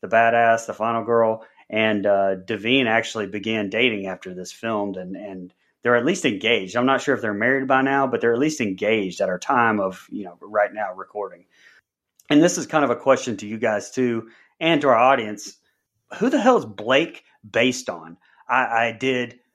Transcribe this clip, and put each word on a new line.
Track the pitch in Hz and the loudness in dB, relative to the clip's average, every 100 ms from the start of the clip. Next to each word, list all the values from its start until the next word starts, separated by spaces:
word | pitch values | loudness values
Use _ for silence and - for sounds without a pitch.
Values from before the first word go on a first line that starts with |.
the | 98 | 2
badass, | 113 117 117 117 113 - | 4 6 4 4 4 0
the | |
final | 110 113 117 | -4 -2 -2
girl, | 110 117 113 110 - _ _ | 0 2 2 0 -8 _ _
and, | 110 110 104 101 | 0 0 2 2
uh, | 98 98 95 | 2 2 -2
Devine | 92 107 107 131 123 | -4 -6 2 2 4
actually | 113 110 113 98 | 0 -2 -6 -8
began | 104 104 110 104 | -6 -4 -4 -2
dating | 107 123 107 95 | -2 -2 -2 -8
after | 92 92 | -10 -12
this | 90 87 | -14 -14
filmed, | - 117 107 101 92 | -12 -6 -6 -6 -8
and, | 90 92 | -12 -12
and | 104 95 90 _ _ _ | -14 -14 -16 _ _ _
they're | 120 120 | 0 2
at | |
least | 123 190 | 2 0
engaged. | 143 101 107 117 95 110 | -2 0 0 0 -2 -2
I'm | 127 | 0
not | 135 | 0
sure | - 123 | 0 -2
if | |
they're | 107 | -2
married | 101 117 135 135 | -2 0 0 2
by | 135 | 2
now, | 135 139 135 | 2 0 0
but | 117 | 0
they're | 117 | 0
at | 117 | 2
least | 151 151 | 0 0
engaged | 113 95 104 113 95 87 | -4 -2 0 0 -2 -4
at | 98 | -4
our | 90 | -4
time | - 135 117 107 | 0 2 2 2
of, | 95 92 - | -2 -6 -14
you | - | -12
know, | 101 85 | -12 -16
right | 95 104 104 | -6 0 0
now | 107 101 | -2 -8
recording. | 92 95 104 98 87 85 _ _ _ _ _ _ _ _ | -8 -12 -10 -10 -12 _ _ _ _ _ _ _ _ _
And | 147 | 4
this | 170 180 | 4 2
is | 156 | -2
kind | 156 | 0
of | 139 | 0
a | 120 | 0
question | - 131 - 104 | 2 2 2 -8
to | 104 | -8
you | 110 | -4
guys, | 113 104 - | -2 -2 -4
too, | - 123 117 113 - _ _ | -2 -2 -2 -6 -20 _ _
and | 160 160 | 0 2
to | 143 | 4
our | 113 | 4
audience. | 127 135 107 104 - - _ _ _ _ _ - | 6 4 0 -10 -14 -20 _ _ _ _ _ -2
Who | 226 | 0
the | 277 | 2
hell | 226 247 | 4 2
is | |
Blake | 113 104 110 131 165 - _ _ 107 | 0 -10 2 2 2 -6 _ _ -6
based | 113 123 123 - | 0 2 0 -6
on? | 87 82 85 _ _ _ | -10 -12 -20 _ _ _
I, | 127 120 113 117 | 0 2 0 0
I | 110 | -2
did | 131 127 120 - _ | -2 -2 -4 -10 _